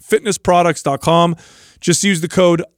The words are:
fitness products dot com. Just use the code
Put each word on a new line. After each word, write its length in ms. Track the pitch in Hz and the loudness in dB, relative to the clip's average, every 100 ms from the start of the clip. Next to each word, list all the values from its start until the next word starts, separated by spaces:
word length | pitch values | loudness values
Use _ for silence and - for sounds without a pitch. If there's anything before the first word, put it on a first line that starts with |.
fitness 380 | - 214 208 - | -4 -4 -2 -4
products 440 | - 175 170 - | 0 2 2 -2
dot 200 | 147 139 | -4 -4
com. 340 | 170 170 170 165 - - - _ | 0 2 0 -2 -12 -20 -20 _
Just 200 | - 170 | -2 0
use 200 | 196 170 | 0 -2
the 60 | 165 | -2
code 340 | 190 180 170 - | 0 2 2 -4